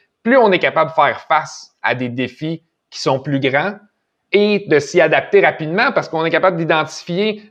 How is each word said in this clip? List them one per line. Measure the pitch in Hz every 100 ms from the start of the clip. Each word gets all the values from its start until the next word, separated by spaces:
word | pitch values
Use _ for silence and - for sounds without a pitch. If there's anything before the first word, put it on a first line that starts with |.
| _ _
plus | 226 262
on | 214
est | 180
capable | 139 160 156
de |
faire | - 120 110
face | - 156 147 - - _
à | 107
des | 123 123
défis | 123 123 - 156 160 _ _ _
qui | -
sont | 151 135
plus | 147 135
grands | 135 139 185 208 _ _ _ _ _
et | 196 208 202 143
de | 147
s'y | 143 175
adapter | 156 143 - 202
rapidement | 165 156 156 185 262
parce | 190 147
qu'on | 160
est | 165
capable | 160 185 170
d'identifier | 160 160 147 - - 175 214 208 -